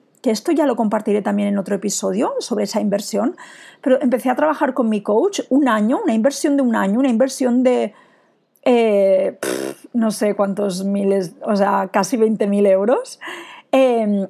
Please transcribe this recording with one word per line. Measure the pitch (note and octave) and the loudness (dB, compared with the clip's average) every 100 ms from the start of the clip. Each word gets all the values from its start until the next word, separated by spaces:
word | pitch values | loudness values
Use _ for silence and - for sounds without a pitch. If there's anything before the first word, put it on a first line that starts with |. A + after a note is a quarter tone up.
| _ _ | _ _
que | B3 | -2
esto | G#3+ - | -2 0
ya | D#4 D4 | 0 0
lo | A#3 | 0
compartiré | G#3+ G#3+ G#3+ G#3 | -2 -2 -2 -2
también | G#3 G3+ G3+ | 0 -2 -2
en | G3+ | -2
otro | F#3+ G3 | -2 -4
episodio | G3+ - F#3+ F#3+ F#4+ C5+ | -4 -4 -4 -2 -2 -4
sobre | - G#3+ | -4 -4
esa | G3+ G#3+ | -4 -2
inversión, | G3+ G3+ - G3+ A#3+ - - - - - | -2 -2 -4 -4 -4 -6 -14 -20 -20 -6
pero | C#4 B3+ | 0 2
empecé | B3 A#3 B3+ | 2 0 0
a | B3 | 0
trabajar | D4+ D4+ C#4+ | 0 0 -2
con | C4+ A3+ | 0 0
mi | G#3 | -2
coach | G#3 G#3+ F#4+ - - | 0 0 0 -2 0
un | C4+ B3+ | 2 2
año, | G#3+ G#3+ E4 | 2 0 0
una | F#4+ A3+ | 0 2
inversión | C4 - D#4+ C#4 | 0 0 0 2
de | |
un | B3 A3 | 2 0
año, | G3 A3 | 0 0
una | C4+ | 2
inversión | A3 C4 - B3 B3 | 2 0 0 0 2
de, | B3+ A#3+ A3 - _ _ _ _ _ _ | 2 2 -2 -8 _ _ _ _ _ _
eh, | C4 A#3+ A3+ G3+ G3 F#3+ F#3+ - | 0 2 4 4 4 2 0 -4
pff, | - C3+ C3+ - - | -6 -6 -8 -10 -6
no | A#3+ A3 | -2 -2
sé | - G#3 G3+ | 0 -2 0
cuántos | G3+ G3 G3+ F3+ | -2 -2 -4 -4
miles, | G3 G3+ G3 G3 F3+ - | -4 -2 0 0 -2 -6
o | - G3+ | -2 0
sea, | G3 G3 F#3+ | 2 0 -2
casi | G#3 F#3+ A#3+ | -2 0 2
veinte | A3 G#3 G#3 | 2 0 0
mil | G3+ G3+ | 2 4
euros. | F#3+ G#3+ G#4 B4+ - - F4 - - - | 4 2 0 -4 -14 -16 -16 -18 -20 -2
Em, | C4+ C4 A#3 G#3 G3+ | 2 4 2 0 0